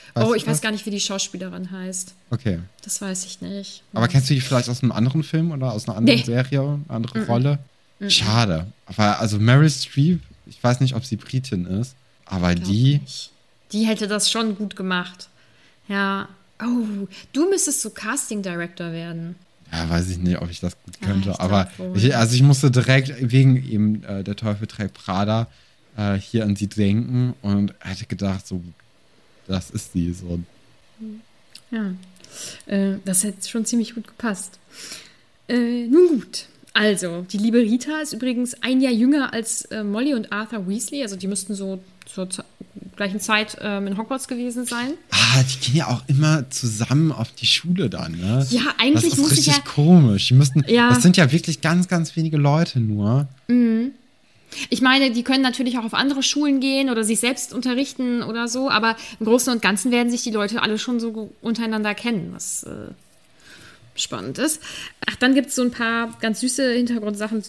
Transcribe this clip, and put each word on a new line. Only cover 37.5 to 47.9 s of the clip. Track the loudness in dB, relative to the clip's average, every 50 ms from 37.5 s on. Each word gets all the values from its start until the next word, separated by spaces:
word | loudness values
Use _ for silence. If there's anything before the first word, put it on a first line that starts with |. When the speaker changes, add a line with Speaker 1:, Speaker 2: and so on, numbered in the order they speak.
| 4 4
Speaker 2:
Rita | 4 4 2 0 0 -2 -6 -4
ist | -6 -6 -6
übrigens | -6 -4 -2 -2 -2 -4 -4 -6 -6 -2
ein | 0 2 2
Jahr | 2 2 2
jünger | 4 4 4 4 2 0 -2 -4
als, | -6 -6 -6 -6 -8 -8
äh, | -8 -8 -6 -6
Molly | -4 -4 -2 -2 0 -2
und | -2 -2 -4 -6
Arthur | -6 -6 -6 -8 -8 -6 -4
Weasley. | -4 -4 -6 -6 -6 -6 -6
Also | -6 -8
die | -8 -6 -6
müssten | -4 -4 -6 -6 -8
so | -8 -6 -8 -8 -10 -12 -16 -20 _ -20 -14 -10
zur | -10 -8 -8
Ze-, | -10 -12 -14 _ _ -20 -20 -20 -20 -18 -18 -14 -8
gleichen | -6 -4 -4 -4 -4
Zeit, | -2 0 0 0 0 -2 -6 -8
ähm, | -6 -6 -4 -4 -4
in | -4 -4
Hogwarts | -6 -4 -4 -6 -6 -6
gewesen | -6 -6 -6 -6 -6 -6 -6 -6
sein. | -4 -4 -4 -4 -4 -6 -8 -8 -4
Speaker 1:
Ah, | 0 2 2 4 4 4 4
die | 2 0 -4 -2
gehen | 0 2
ja | 2 2
auch | 0 -2 -2 0 0
immer | 2 4 4 4 2 2 0 -4
zusammen | -6 -6 -4 -4 -4 -2 -2 2 2 4 4 2 2
auf | -2 -4 -8 -6
die | -4 -2
Schule | 0 0 0 0 0 0 0 0
dann, | -2